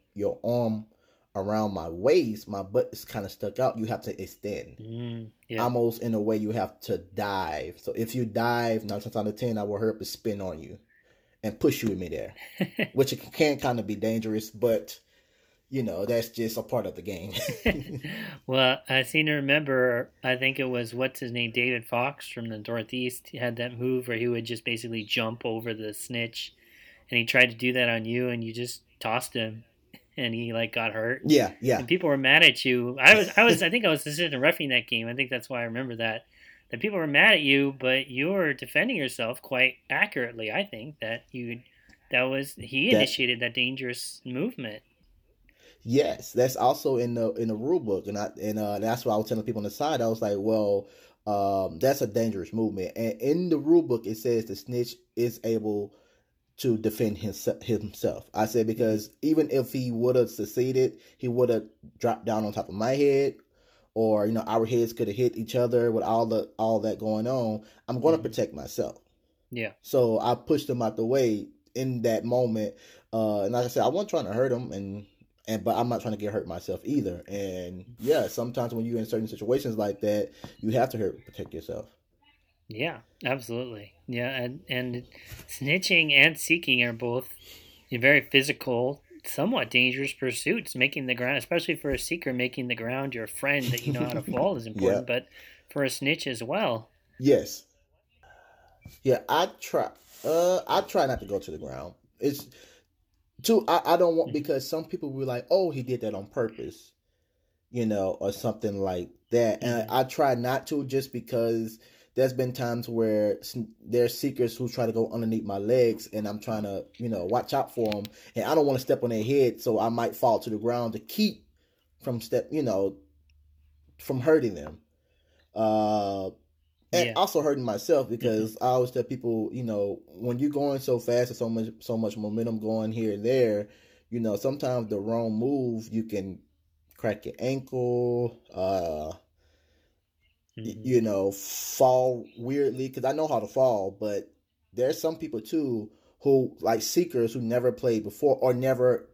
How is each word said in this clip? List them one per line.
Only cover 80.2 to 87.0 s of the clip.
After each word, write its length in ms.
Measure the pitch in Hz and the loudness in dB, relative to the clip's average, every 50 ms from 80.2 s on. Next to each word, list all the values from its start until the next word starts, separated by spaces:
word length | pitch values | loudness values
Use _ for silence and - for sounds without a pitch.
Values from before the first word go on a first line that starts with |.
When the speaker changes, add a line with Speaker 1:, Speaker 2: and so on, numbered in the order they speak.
| 98 - - - - - - - | 0 -4 -8 -14 -18 -18 -12 -6
Speaker 1:
you 100 | - 110 | -2 0
have 180 | 113 123 117 - | 2 2 2 2
to 60 | - 110 | 0 -2
hurt, 260 | 104 90 - - - | -2 -2 -4 -6 -12
protect 280 | - - - - - - | -14 -12 -12 -12 -10 -12
yourself. 420 | 80 - - - - - - _ _ _ _ _ _ _ _ _ _ _ _ _ _ _ | -12 -10 -10 -10 -10 -12 -14 _ _ _ _ _ _ _ _ _ _ _ _ _ _ _
Speaker 2:
Yeah, 320 | - 110 110 139 170 143 120 - _ _ - - | -12 -6 -6 -4 -4 -6 -8 -16 _ _ -8 -4
absolutely. 680 | 123 135 135 117 117 117 120 127 123 117 104 104 - _ _ _ | -4 -4 -4 -4 -6 -6 -6 -6 -8 -10 -14 -16 -18 _ _ _
Yeah, 220 | - 123 120 123 127 139 131 | -8 -4 -4 -4 -4 -4 -4
and, 200 | 123 123 131 156 - - | -6 -6 -8 -10 -8 -6
and 380 | 135 123 127 127 120 123 127 - - - - - - - - | -4 -4 -4 -4 -6 -8 -10 -14 -20 -20 -18 -18 -18 -16 -16
snitching 640 | - - - 135 139 156 185 185 - 190 170 160 151 143 | -14 -10 -6 -2 0 0 0 2 2 2 4 4 6 6
and 240 | 139 139 165 156 - | 6 6 6 4 0
seeking 440 | - - 165 175 - - 131 123 120 | -2 0 0 0 0 2 2 2 2
are 100 | 120 117 | 0 -2
both 400 | 113 | -4